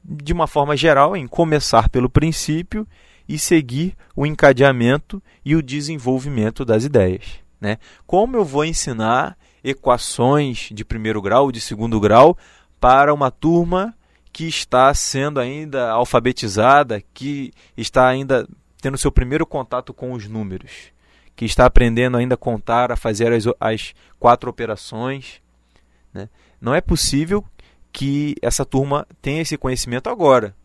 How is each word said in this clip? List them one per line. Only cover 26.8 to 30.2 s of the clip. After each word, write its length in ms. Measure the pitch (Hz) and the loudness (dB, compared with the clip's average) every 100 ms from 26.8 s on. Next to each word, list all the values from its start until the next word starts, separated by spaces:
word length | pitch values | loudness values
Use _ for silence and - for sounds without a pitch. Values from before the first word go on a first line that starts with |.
possível 640 | - 170 - 139 160 208 - - - _ _ | 0 -2 0 -2 -2 -4 -6 -20 -20 _ _
que 420 | - 139 143 147 - | -8 -4 -2 -4 -4
essa 220 | 120 - | -4 -4
turma 420 | 135 131 139 143 - - | -2 -2 0 -4 -6 -10
tenha 220 | 139 151 | -6 -6
esse 160 | 165 147 | -6 -6
conhecimento 500 | 135 127 127 120 220 | -6 -6 -4 -6 -6
agora. 480 | 247 | 0